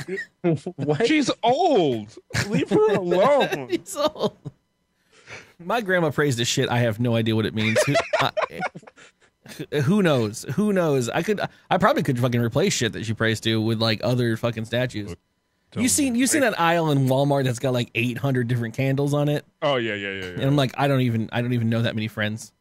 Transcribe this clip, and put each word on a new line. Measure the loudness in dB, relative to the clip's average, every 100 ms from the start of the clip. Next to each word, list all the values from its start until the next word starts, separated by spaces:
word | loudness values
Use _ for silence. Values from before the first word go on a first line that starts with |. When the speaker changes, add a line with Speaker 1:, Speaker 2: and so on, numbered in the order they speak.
| -8 -10 -12 _
Speaker 1:
<laughs> |
Speaker 2:
<laughs> | -2 -2 -4 -4
What? | -2 2 2
Speaker 3:
She's | 2 0 0
old. | 2 4 4 4 2 0 -6 -16 -6 -4 -2
Leave | -2 2
her | 2 4
alone. | 2 2 4 4 4 2 -2 -4
Speaker 1:
<laughs> |
He's | -6 -6
old. | -8 -6 -4 -6 -6 -16 -18 _ _ _ _ _ _ -20 -20 -20 -12
My | -4 -2
grandma | 0 2 2
prays | 2 0 0
to | 0
shit. | 0 0
I | 2
have | 2 0
no | 0
idea | 0 2 0
what |
it | 0
means. | 0 0 2
Who, | 2 0 0 0
I, | 0 -2 -4 -6 -10 -10 -20 -20 -20 _ _ _ -18 -14 -6 0
who | 2 4
knows? | 4 2 0 -4 -6
Who | -2 0
knows? | 2 2 0 0
I | -2
could, | -2 -2 -4 -8 -4
I | 2
probably | 2 2
could | 0 0
fucking | 0 0
replace | 0 0 0
shit | 0 -2
that | -2
she | -6
prays | 0 0 0
to | 0 0
with, | 0 0
like, | 0 0
other | 0 0 0 0
fucking | -2 -4
statues. | -4 -4 -4 -6 -10
Speaker 3:
Look, | -12 _ _ _ _ _
Speaker 1:
You | -2
Speaker 3:
don't | 0
Speaker 1:
seen, | 0 0
you | 2 2
seen | 2
Speaker 3:
break | 2
Speaker 1:
that | 2
aisle | 2 2 2
in | 2 2
Walmart | 2 2 2
that's | 0 -2
got, | -2
like, | -2 -2
eight | -2 -2 -2
hundred | -2 0 0
different | -2 -2
candles | -2 -2 0 0
on | 0 0
it? | -2 -6 _
Speaker 3:
Oh | -2 0
yeah, | -2
yeah, | -4 -6
yeah, | -6
yeah. | -8
Speaker 1:
And | -2
I'm | 2 2
like, | 2 0
I | 0
don't | 2
even, | 0 0 -2
I | -4
don't | -2
even | 0 0
know | 0
that | 0
many | -2 -4
friends. | -4 -4 -6 -12 _